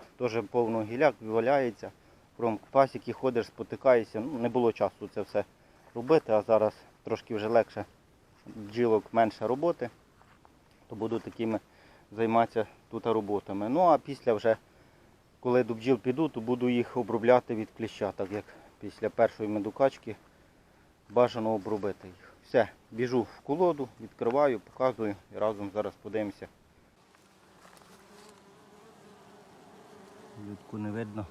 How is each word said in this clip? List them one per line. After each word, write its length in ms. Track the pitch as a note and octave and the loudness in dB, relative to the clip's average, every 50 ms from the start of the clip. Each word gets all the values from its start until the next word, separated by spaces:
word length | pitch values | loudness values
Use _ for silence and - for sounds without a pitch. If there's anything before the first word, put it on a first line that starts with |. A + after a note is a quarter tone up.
| - - _ - | -14 -20 _ -6
теж 240 | B2 A#2 A2 A#2 G#2+ - | -6 -4 -2 -4 -6 -2
повно 320 | - B2 A#2+ A2 A2+ A2+ G#2+ | 0 0 0 0 0 -2 -4
гіляк 320 | G#2 A#2 B2+ D#3 C#3+ A#2+ - | -4 -2 2 2 2 2 0
валяється. 680 | A#2 A2 A2 A2+ A2+ B2 C#3+ C#3 C3+ A#2+ G#2 - - F#2+ - _ _ _ - _ _ _ _ - | -6 -2 -2 0 2 2 2 2 2 0 -4 -8 -14 -16 -16 _ _ _ -20 _ _ _ _ -4
Кругом 220 | A#2 A#2 A2 G2+ - - | -4 -4 -4 -4 -8 0
пасіки 420 | - C3+ C3+ C3 - A#2 - A#2+ A2+ | 4 4 4 4 2 -6 -10 -10 -10
ходиш, 320 | - - C3 A#2+ A#2 G#2+ | -2 -2 -2 0 0 -4
спотикаєшся. 720 | - - - A2+ - C3 - - C3+ B2+ A#2+ G#2+ - - A2 | -4 -8 -12 -10 -10 -10 0 4 6 6 6 4 0 -6 -8
Ну, 200 | A2 D3 D#3 A#2+ | -8 -6 -6 -4
не 100 | A#2 A#2+ | -4 -2
було 220 | A2 B2+ A#2+ A2+ | 0 2 2 2
часу 380 | G#2 - G#2+ F#2+ - _ G#2 G2 - | 2 2 -2 -2 -2 _ -14 -12 -8
це 80 | A2 | -10
все 220 | G2 - - G#2 G2 - _ _ _ _ _ _ _ - _ | -10 -4 -4 -4 -4 -4 _ _ _ _ _ _ _ -12 _
робити, 380 | A#2+ A#2 C3 D#3+ D#3 - - A2 | -10 0 4 4 4 4 4 2
а 80 | G#2+ | 2
зараз 320 | G2 A2+ A2 G#2+ G#2+ G#2 - - - - _ _ _ | 4 4 4 4 4 2 0 -4 -14 -20 _ _ _
трошки 320 | - A2+ G#2 - - A#2 | -6 -6 -6 -6 -6 -6
вже 120 | G#2 G#2 G#2+ | -4 -2 4
легше, 380 | A#2 A#2 G#2+ - - G#2 G2+ - _ _ _ _ _ _ _ _ _ _ _ | 4 4 4 4 -2 -10 -12 -12 _ _ _ _ _ _ _ _ _ _ _
бджілок 580 | - - A2+ G#2 G2+ G#2 A#2 A#2+ A#2 A2 G#2 - - | -18 -16 -16 -14 -10 -2 0 4 4 4 4 2 0
менше 360 | - A2+ A2+ G#2+ - - A2 A2 | 2 2 2 2 0 -4 -4 -4
роботи, 420 | B2 C#3 D#3 F3 E3+ - B2 A2+ - _ _ _ _ _ _ _ _ _ _ - _ _ _ _ _ _ _ _ | -2 0 0 -2 -2 -2 -6 -10 -10 _ _ _ _ _ _ _ _ _ _ -20 _ _ _ _ _ _ _ _
то 80 | A2+ | -8
буду 240 | G2 A2 A2+ A2+ A2 | -6 -4 -4 -4 -4
такими 400 | - - - - A2+ A2+ A2 G2+ - _ _ _ - - - - - _ | -6 -8 -8 -4 -4 -2 -2 -4 -6 _ _ _ -20 -20 -20 -20 -20 _
займатися 560 | G#2 G#2 A2+ A2+ A2+ A#2 A2+ A2+ - A2+ G#2+ - - - _ _ | -4 -2 -2 2 4 2 2 2 2 -2 -2 -2 -6 -18 _ _
тут 140 | - A2+ - | -12 -6 -2
роботами. 640 | A#2 A2+ A2 G#2 G2 G#2 G2 - - G2 G2+ G#2 A2 | 0 0 0 0 0 -2 -4 -4 -4 -6 -6 -4 -2
Ну 100 | C3 E3+ | 0 2
а 180 | F#3 F3 D3+ B2 | 4 4 4 4
після 360 | - - C#3 - - B2 A2+ | 2 -6 -12 -4 0 0 0
вже, 240 | G#2 - A2+ A2 - - _ _ _ _ _ _ _ _ _ _ _ _ _ _ _ | 2 2 2 0 0 -2 _ _ _ _ _ _ _ _ _ _ _ _ _ _ _
коли 240 | - B2 B2 B2+ B2 | -4 0 2 2 2
до 100 | A2 A#2+ | 0 -4
бджіл 240 | A2+ A2 B2+ C3+ G#2+ | -4 0 0 0 0
піду, 320 | - B2+ B2 C3+ D#3+ D3+ | 0 -4 -2 -2 -2 -4
то 120 | - B2 | -4 -6
буду 280 | A2 A#2+ B2 B2 B2 B2 | -4 -4 -2 0 0 0
їх 280 | B2 A#2+ A#2 - - B2+ | 2 0 0 -2 -4 -6
обробляти 580 | A#2 F#2+ A2 A2+ G#2 A#2 B2 B2 - - A#2+ | -4 -2 -4 0 4 6 6 6 4 0 -4
від 140 | G#2+ A2 - - - | -6 -6 -8 -8 -10
кліща, 340 | A2+ G#2+ - - A2 G2 | -10 -10 -6 -6 -6 -6
так 200 | F#2+ - G2+ F#2 | -4 -6 -8 -6
як 140 | G2+ G#2 F#2+ - - - - - _ _ | -6 -8 -10 -10 -18 -20 -20 -20 _ _
після 300 | - G2+ - - A2 G#2+ | -16 -16 -12 -6 -6 -6
першої 400 | - - A#2 G#2+ - - A2 G#2 | 2 2 2 2 2 -2 -6 -4
медокачки 640 | G#2+ G#2+ G2 A2 - - C#3 C3+ - - - A2 G#2 - - _ _ _ _ _ _ _ _ _ _ _ _ _ _ _ _ _ | -4 -4 -4 -6 -2 0 0 0 0 -2 -10 -14 -14 -14 -18 _ _ _ _ _ _ _ _ _ _ _ _ _ _ _ _ _
бажано 440 | G2+ A#2 B2 A#2 - A#2+ A2 A2 A2 | 2 2 2 4 2 -2 -2 -2 -2
обробити 540 | G#2 F#2 G#2+ G#2+ G#2 F#2+ G2+ F#2 - - F#2 | -2 -2 -4 -4 -4 -4 -6 -6 -6 -12 -20
їх. 220 | F2+ - - - - _ _ - | -20 -20 -20 -20 -20 _ _ 0
Все, 200 | - B2+ G#2+ F#2+ - _ _ _ | 2 2 2 2 -2 _ _ _
біжу 300 | - A2+ B2 B2 B2+ B2+ | -6 -6 -4 0 0 0
в 180 | G#2+ - - - | 0 0 -6 -14
колоду, 500 | - - C#3 E3 F#3 F3 D#3+ C#3+ C3+ A#2 - - | -6 -6 0 2 2 2 2 0 -6 -10 -10 -16
відкриваю, 580 | A2+ G#2+ - - B2 A#2 A#2+ C#3+ D3 C#3+ B2 G#2 | -18 -18 -10 -2 -2 0 4 4 4 4 2 0
показую 560 | - - - - C3 C3 A#2 A2+ A2+ G#2 G2+ F#2+ - _ G2+ | -6 -12 -6 0 0 0 0 0 -4 -6 -6 -8 -12 _ -6
і 20 | G2 | -2
разом 340 | G#2 A2 G#2+ G2+ G2+ G2 F#2+ | -2 -2 -2 -2 -8 -6 -4
зараз 200 | G#2 G#2 G2 - - | -4 -4 -4 -6 -10
подивимося. 460 | _ G#2 G2+ A2 G#2+ G2+ F#2+ - F#2+ - - _ _ _ _ _ _ _ _ _ _ _ _ _ _ _ _ _ _ _ _ - - - - - - - - - - - G#3 G3+ G#3 G#3+ G#3+ - G3 G3 F#3+ - - - G#3 G#3+ A3 A3+ G#3+ G#3 G3 G#3 G#3 G#3 G3+ G#3 G#3 F#3+ F#3 F#3+ - - - - G3 G3+ - - - - - - - - - - - A2 G#2 G2+ | _ -8 -6 -4 -6 -6 -8 -12 -18 -20 -20 _ _ _ _ _ _ _ _ _ _ _ _ _ _ _ _ _ _ _ _ -20 -20 -20 -20 -20 -20 -20 -20 -20 -20 -20 -20 -20 -20 -20 -20 -20 -20 -20 -20 -20 -20 -20 -20 -20 -20 -20 -20 -20 -20 -20 -20 -20 -20 -20 -20 -20 -20 -20 -20 -20 -20 -20 -20 -20 -20 -20 -20 -20 -20 -20 -20 -20 -20 -20 -20 -16 -14 -14
Людку 280 | G2+ G2 - - - G#2+ | -14 -14 -14 -12 -10 -8
не 140 | G#2+ G#2 | -8 -6
видно. 340 | G#2 A2+ A#2 G#2+ G#2 A2 G2+ - | -6 -6 -8 -8 -8 -10 -10 -10